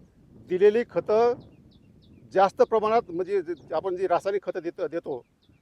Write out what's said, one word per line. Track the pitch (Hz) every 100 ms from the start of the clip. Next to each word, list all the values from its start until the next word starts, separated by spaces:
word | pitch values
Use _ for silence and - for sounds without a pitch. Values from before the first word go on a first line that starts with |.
| - _ _
दिलेली | - 113 180 208 214 233
खतं | 170 165 214 240 254 - - - - _ _ - - -
जास्त | 185 190 -
प्रमाणात, | 240 220 208 226 226
म्हणजे | 170 185 202
जे | 160 165 139
आपण | 160 185 180
जी | 185
रासायनिक | 175 196 202
खतं | 190 180
देतो, | 165 - 160
देतो, | 165 170 139 - _ _ _